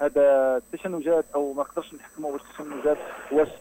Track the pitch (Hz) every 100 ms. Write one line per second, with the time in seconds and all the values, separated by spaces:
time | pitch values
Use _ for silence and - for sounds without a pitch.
0 | 143 147 143 135 131 127 - 165 190 175
1 | 147 165 151 143 143 139 139 - 160 147
2 | - - 151 143 - - 151 143 143 151
3 | - - - 143 151 -